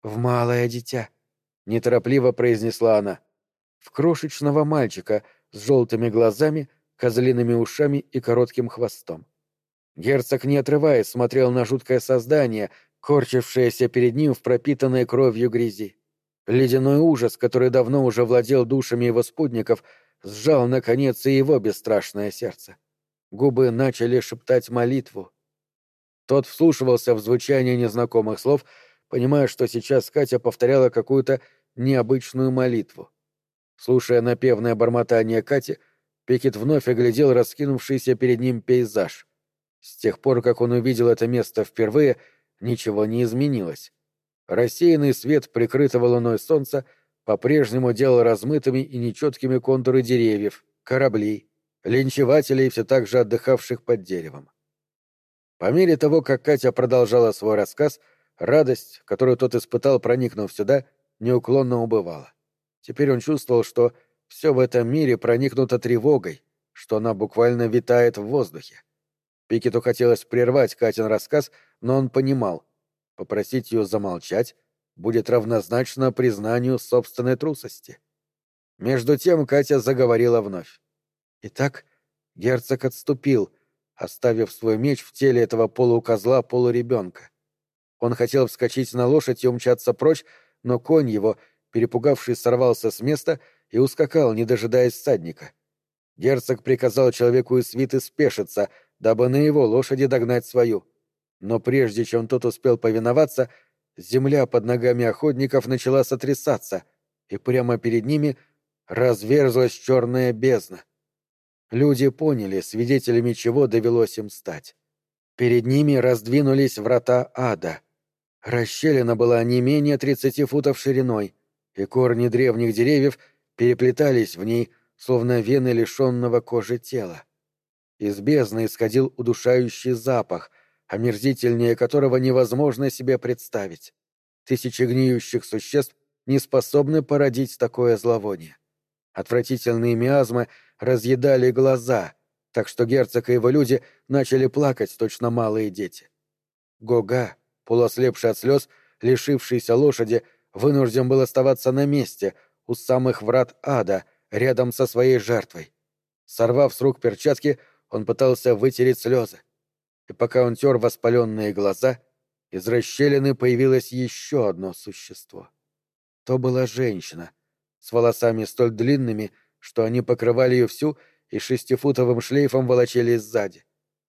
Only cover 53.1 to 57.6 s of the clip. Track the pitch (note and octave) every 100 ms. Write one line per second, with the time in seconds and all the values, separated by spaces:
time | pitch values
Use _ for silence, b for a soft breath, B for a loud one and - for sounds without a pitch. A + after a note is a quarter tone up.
53.1 | B2 G#2+ A2+ - B2+ - B2 - A2+ F2+
54.1 | F2+ D#2+ C#2+ C#2+ _ _ _ _ _ _
55.1 | _ _ _ _ - F2+ D3+ F#3 D3+ D3+
56.1 | D#3+ C#3 C3 - C#3+ C3 - B2 B2+ A2+
57.1 | A#2+ A#2 - G#2 G#2+